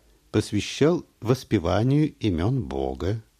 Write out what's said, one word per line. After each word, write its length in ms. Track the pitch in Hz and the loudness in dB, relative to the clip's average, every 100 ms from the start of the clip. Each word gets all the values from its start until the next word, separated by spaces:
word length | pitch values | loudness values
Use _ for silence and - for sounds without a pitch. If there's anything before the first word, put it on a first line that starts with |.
| _ _ _ | _ _ _
посвящал 760 | 107 - 104 - - 143 175 - _ | -2 0 -4 -4 2 2 2 -4 _
воспеванию 920 | 107 127 - 107 82 92 123 143 156 - | -2 -2 0 0 2 2 2 2 0 -2
имён 460 | 110 82 95 131 | -2 0 0 -2
Бога. 580 | 78 67 67 67 85 113 - _ | -4 -4 -4 -4 -4 -4 -8 _